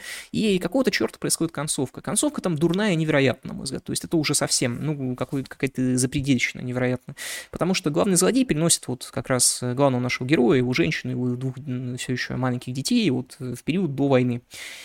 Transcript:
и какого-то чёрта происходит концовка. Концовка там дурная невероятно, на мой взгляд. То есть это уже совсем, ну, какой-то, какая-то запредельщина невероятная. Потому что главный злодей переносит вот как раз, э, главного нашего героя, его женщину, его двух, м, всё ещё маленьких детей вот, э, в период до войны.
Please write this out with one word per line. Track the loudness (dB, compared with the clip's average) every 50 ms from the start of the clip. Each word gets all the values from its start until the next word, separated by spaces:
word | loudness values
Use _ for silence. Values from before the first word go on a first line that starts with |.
| -14 -14 -14 -14 -12 -6
и | -2 0 2 2 2 2
какого-то | 0 0 0 2 2 2
чёрта | 2 0 -2 -2 -4 -6
происходит | -4 -4 -2 -2 -2 -4
концовка. | -4 -6 -6 -4 -2 -4 -4 -4 -6 -8
Концовка | -6 -4 -2 0 0 0 -2 -2
там | -2 -2 0
дурная | 2 2 2 2 2 2 2 2
невероятно, | 2 2 2 4 4 4 4 2 0 -6 -10
на | -10
мой | -8 -8
взгляд. | -8 -8 -8 -6
То | -6
есть | -6 -6 -2
это | 0 0 0
уже | 2 2 2
совсем, | 0 0 0 0 0 0 0 -2 -2 -4
ну, | -4 -4 -2 -4 -6 -4
какой-то, | -4 -4 -4 -4 -4 -6 -6
какая-то | -4 -4 -4 -2 0 0 0 2 2
запредельщина | 2 2 0 0 0 2 2 2 2 2 -2 -4 -6
невероятная. | -6 -4 -2 0 0 0 0 -2 -6 -12 -14 -12 -10 -10 -10 -10 -12 -12
Потому | -4 -2 0 0
что | 0 0 0 0
главный | 2 2 2 4 4
злодей | 4 4 4 4 4 2
переносит | 2 2 2 4 4 2 2 0
вот | -6 -8 -8 -8 -8
как | -8 -6 -2 0
раз, | 0 2 2 2 2 0
э, | -2 -2
главного | 2 2 4 4 4 2
нашего | 0 -2 -2 -4 0
героя, | 2 4 4 6 6 6 4
его | 4 2 2
женщину, | 2 0 0 0 -4 -4 -6
его | -4 -2 -2 -2 -2
двух, | -2 -4 -6 -6 -8
м, | -8 -8 -6 -6 -6 -6 -6
всё | -6 -6 -4
ещё | -4 -4 -4 -4 -4 -2 -2 -2
маленьких | -2 -4 -6 -6
детей | -6 -6 -2 0 0 2 2 2
вот, | 0 0 -4 -8 -12 -10
э, | -10 -8 -8
в | -6 -4
период | -2 0 0 0 0 0
до | 0 4 4
войны. | 6 6 4 4 0 -2 -6 _ -16 -16 -16 -14 -16 -16